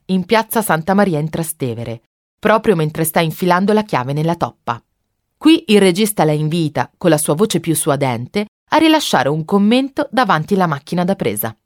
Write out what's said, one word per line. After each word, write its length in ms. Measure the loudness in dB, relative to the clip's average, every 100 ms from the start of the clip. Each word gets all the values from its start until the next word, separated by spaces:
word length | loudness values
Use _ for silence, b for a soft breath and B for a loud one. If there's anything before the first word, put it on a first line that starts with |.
| -4
in 200 | -4 0
piazza 340 | 0 0 -2
Santa 320 | 0 -2 0
Maria 260 | 2 2 0
in 120 | -4
Trastevere, 720 | -6 -8 -6 -6 -6 -10 -12 _ _ _ _
proprio 320 | 0 2 2 0
mentre 280 | 0 -2
sta 160 | -2 0
infilando 520 | -2 -2 0 2 2
la 120 | 0
chiave 280 | 0 -4 -2
nella 220 | -2 -2
toppa. 440 | -2 -4 -8 -8 -8 _ _ _ _ _ _
Qui 260 | 2 2 4
il 120 | 4
regista 440 | 4 2 -2 0
la 80 | 0
invita, 580 | 0 -2 -2 -2 -4 -8
con 140 | _ 0
la 80 | 0
sua 160 | 0
voce 260 | 0 0 -2
più 160 | -2
suadente, 680 | -2 -2 -2 -2 -4 -6 -6 -8 _ -2
a 80 | 2
rilasciare 540 | 4 2 2 0 0
un 160 | -2 0
commento 600 | 2 4 2 0 -4 -4
davanti 440 | -2 0 -2 -2
la 120 | 0 0
macchina 380 | -4 -6 -4
da 120 | -2 -2
presa. 400 | -4 -4 -8 -10